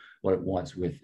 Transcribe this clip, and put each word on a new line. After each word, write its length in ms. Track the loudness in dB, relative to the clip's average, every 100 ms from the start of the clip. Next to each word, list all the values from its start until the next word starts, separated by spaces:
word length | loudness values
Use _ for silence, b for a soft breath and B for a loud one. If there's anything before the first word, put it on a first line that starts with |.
| b b
what 140 | 2
it 60 | 2
wants 340 | 2 -2 -2 -2
with 200 | -4 -4